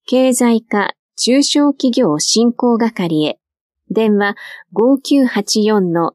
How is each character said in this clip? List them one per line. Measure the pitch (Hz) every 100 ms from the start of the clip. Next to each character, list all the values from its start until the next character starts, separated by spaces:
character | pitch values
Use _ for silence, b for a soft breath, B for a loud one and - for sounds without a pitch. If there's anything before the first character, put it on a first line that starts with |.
| -
経 | 254 262
済 | 254 240 226
課 | - 202 190 - _ -
中 | - 262
小 | 285 294 294
企 | 277 262 240
業 | 202 151
振 | - 233 240
興 | 240 247 226
係 | 226 - 170 156 151
へ。 | - _ _ _ _ -
電 | 196 220 208
話、 | 202 202 B B B
五 | 190 240 269
九 | - 285 254
八 | 202 202 220 208
四 | 214 185
の | 170 165